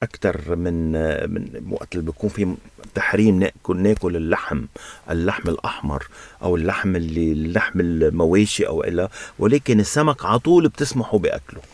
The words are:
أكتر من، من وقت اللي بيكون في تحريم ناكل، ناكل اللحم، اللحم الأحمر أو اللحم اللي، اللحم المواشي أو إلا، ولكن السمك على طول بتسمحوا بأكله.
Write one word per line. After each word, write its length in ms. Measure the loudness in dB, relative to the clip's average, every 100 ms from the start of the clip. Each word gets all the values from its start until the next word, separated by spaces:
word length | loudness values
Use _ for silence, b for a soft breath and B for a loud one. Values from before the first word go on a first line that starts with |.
أكتر 520 | -8 -2 -2 -2 -4 -2
من، 360 | -2 0 0 0 0 -2 -4
من 360 | -6 -8 -12 -8
وقت 240 | -8 -6 -6
اللي 100 | -6
بيكون 240 | -4 -4
في 260 | -2 -4 -4 -12 -20 -10 -4
تحريم 440 | -2 4 4 4
ناكل، 380 | 2 -2 -4 2
ناكل 380 | 2 2 0 -2
اللحم، 500 | -2 -2 -2 -6 -6 -14 B B -6
اللحم 400 | -2 -2 -2 -4
الأحمر 580 | -4 -6 -6 -6 -6 -8 B B B
أو 140 | -2 0
اللحم 400 | 0 -2 -2 -2
اللي، 360 | -2 0 0
اللحم 480 | 0 0 0 0 0
المواشي 880 | 0 2 2 4 4 4 4 0 -2
أو 160 | -2
إلا، 260 | -2 -2 -4 B B 0
ولكن 400 | 2 2 4 2
السمك 460 | 4 2 2 0 0
على 140 | 0
طول 280 | 6 6 6
بتسمحوا 520 | 0 -4 -4 0 0
بأكله. 420 | 0 -4 -8 -20 -20